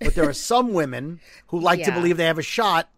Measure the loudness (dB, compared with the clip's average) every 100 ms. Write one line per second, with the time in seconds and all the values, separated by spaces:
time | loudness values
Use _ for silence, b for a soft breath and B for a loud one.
0 | -2 2 0 -2 0 0 2 0 -2 -4
1 | -10 -14 B B _ -2 2 2 0 0
2 | 0 2 0 0 -4 -2 2 0 -2